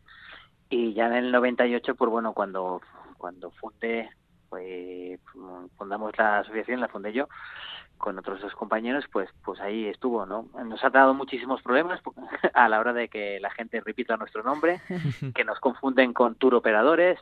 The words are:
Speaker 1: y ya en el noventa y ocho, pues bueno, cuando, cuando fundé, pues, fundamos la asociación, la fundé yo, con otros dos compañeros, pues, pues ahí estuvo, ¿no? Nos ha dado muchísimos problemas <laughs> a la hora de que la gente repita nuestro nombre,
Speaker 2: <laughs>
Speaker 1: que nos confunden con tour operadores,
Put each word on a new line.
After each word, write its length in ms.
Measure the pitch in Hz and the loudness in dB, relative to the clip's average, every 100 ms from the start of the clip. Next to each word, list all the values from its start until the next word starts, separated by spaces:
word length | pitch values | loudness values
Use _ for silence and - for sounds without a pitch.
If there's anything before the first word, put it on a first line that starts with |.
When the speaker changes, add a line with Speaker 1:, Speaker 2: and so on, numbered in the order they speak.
| _ - - - - _ - | _ -20 -20 -20 -20 _ -4
Speaker 1:
y 240 | 120 117 | 0 0
ya 120 | 107 117 | 0 0
en 60 | |
el 180 | 120 123 | 2 2
noventa 360 | 123 123 120 123 | 2 2 2 2
y 80 | |
ocho, 200 | 120 - | 0 -2
pues 160 | 127 117 | 0 0
bueno, 220 | 113 113 | 0 -2
cuando, 480 | 107 98 95 92 90 - - - - | -2 -4 -2 -4 -6 -10 -20 -20 -16
cuando 320 | 90 90 104 | -16 -14 -16
fundé, 580 | - - - 113 117 113 _ _ _ - | -14 -16 -8 -6 -4 -6 _ _ _ -14
pues, 720 | 92 92 90 90 90 90 90 - - 95 90 90 - | -12 -10 -10 -10 -12 -12 -14 -18 -20 -16 -16 -16 -14
fundamos 400 | 101 104 107 107 | -10 -8 -4 0
la 220 | 107 104 | 2 2
asociación, 420 | 98 110 104 127 | -2 -6 -4 -4
la 80 | 117 | -4
fundé 240 | 104 101 | -6 -6
yo, 160 | 113 143 - - - - - - - | -4 -6 -10 -18 -16 -14 -16 -18 -8
con 200 | 104 95 | -8 -6
otros 220 | 95 95 | -8 -10
dos 140 | 101 | -10
compañeros, 500 | - 107 110 117 143 - | -8 -4 -2 -2 -4 -4
pues, 160 | 107 95 - | -4 -4 -8
pues 160 | - 92 | -12 -8
ahí 260 | 98 110 107 | -6 -4 -6
estuvo, 380 | - 127 113 | -4 -2 -2
¿no? 240 | 92 107 113 - | -4 -8 -8 -12
Nos 180 | 117 110 | -10 -2
ha 60 | 131 | 4
dado 240 | 127 135 | 8 8
muchísimos 500 | 135 135 127 120 127 | 6 -2 -6 -4 -4
problemas 380 | 123 127 170 180 - - | 2 2 2 -4 -10 -14
<laughs> 380 | 131 - - | -12 -2 2
a 140 | - 113 | 6 6
la 120 | 110 | 6
hora 140 | 117 | 2
de 140 | 120 113 | 0 -4
que 300 | 110 101 98 | -6 -6 -4
la 100 | 98 | -6
gente 320 | - 113 113 | -6 -8 -8
repita 340 | 110 107 117 110 | -6 -6 -4 -4
nuestro 260 | 104 110 | -4 -6
nombre, 380 | 117 147 160 175 - | -4 0 0 0 -4
Speaker 2:
<laughs> 460 | 180 156 - 139 | -4 -4 -4 -6
Speaker 1:
que 100 | 120 | -4
nos 160 | 113 104 | -4 0
confunden 540 | 131 117 135 127 127 | -2 0 0 4 4
con 200 | 117 120 | 4 2
tour 200 | 117 131 | 4 4
operadores, 680 | 120 117 107 127 165 180 170 | 6 4 6 6 6 4 2